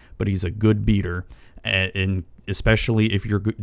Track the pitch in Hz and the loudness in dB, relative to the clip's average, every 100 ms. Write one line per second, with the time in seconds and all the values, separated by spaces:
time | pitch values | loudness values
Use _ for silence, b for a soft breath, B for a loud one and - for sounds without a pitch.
0 | b b 101 95 92 104 110 107 104 101 | b b -4 -2 -4 0 2 4 2 2
1 | 87 90 - b b b 110 98 95 98 | 0 -6 -10 b b b -2 0 0 -2
2 | 95 95 - - - 98 - 110 - 110 | -2 -2 -6 -12 -8 -2 2 2 2 2
3 | 107 98 113 104 107 - | 2 0 -2 -2 -2 -4